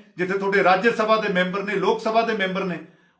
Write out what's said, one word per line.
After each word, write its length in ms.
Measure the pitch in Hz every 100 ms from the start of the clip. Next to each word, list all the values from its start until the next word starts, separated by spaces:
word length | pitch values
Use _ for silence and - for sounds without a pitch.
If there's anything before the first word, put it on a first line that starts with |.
| - -
ਜਿੱਥੇ 220 | 180 196
ਤੁਹਾਡੇ 260 | 196 196
ਰਾਜ 240 | 175 185 233
ਸਭਾ 280 | - 214 214
ਦੇ 160 | 208
ਮੈਂਬਰ 300 | 180 180 202
ਨੇ, 120 | 202 185
ਲੋਕ 260 | 190 220
ਸਭਾ 200 | 220 226
ਦੇ 140 | 226 208
ਮੈਂਬਰ 280 | 190 185
ਨੇ, 140 | 185 160 - _ _